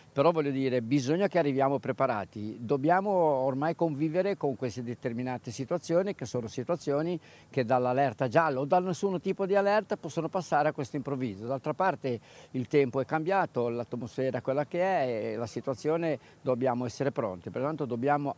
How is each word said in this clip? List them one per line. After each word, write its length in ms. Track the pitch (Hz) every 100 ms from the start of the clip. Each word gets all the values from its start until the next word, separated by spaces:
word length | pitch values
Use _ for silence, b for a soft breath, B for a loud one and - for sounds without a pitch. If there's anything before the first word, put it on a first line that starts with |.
| B
Però 200 | - 151
voglio 200 | 165 143
dire, 300 | 135 135 123
bisogna 480 | 113 143 127 165 202
che 100 | 175
arriviamo 400 | 147 135 135 139
preparati, 800 | 135 127 135 110 95 107 107 104
dobbiamo 500 | 117 143 147 180 202
ormai 640 | 190 160 135 131 131 156 165
convivere 600 | 165 139 160 165 190 196
con 220 | 147 120
queste 260 | 127 131
determinate 680 | 120 120 127 117 127 123 -
situazioni, 640 | 120 131 170 - 170 196 -
che 100 | 123
sono 220 | 123 113
situazioni 680 | - 120 170 - 143 165 175 B B B
che 140 | -
dall'allerta 640 | 113 127 123 127 139 - 131
giallo 320 | 151 160 131
o 60 | 143
da 140 | 180
nessun 420 | 185 175 196 180
tipo 240 | 190 185 190
di 100 | 202
allerta 400 | 202 208 202 208
possono 320 | 165 170 156
passare 400 | 190 165 151 151
a 60 |
questo 240 | 147 139 147
improvviso. 480 | 123 139 127 98 117
D'altra 280 | 135 -
parte 460 | 151 185 151 135 117 B B B
il 160 | 131 120
tempo 320 | 151 135 135
è 60 | 131
cambiato, 640 | 156 160 190 170 127 120
l'atmosfera 680 | 117 117 123 113 - 131 120
è 20 |
quella 240 | - 135 147
che 160 | 175
è 500 | 185 185 131 113 113
e 40 | 110
la 100 | 117
situazione 720 | - 127 127 147 165 170 139 B B
dobbiamo 440 | 131 123 131 120 123
essere 280 | - 139
pronti, 360 | - 113 92 101
pertanto 360 | 87 139 151 139
dobbiamo 500 | 120 135 143 143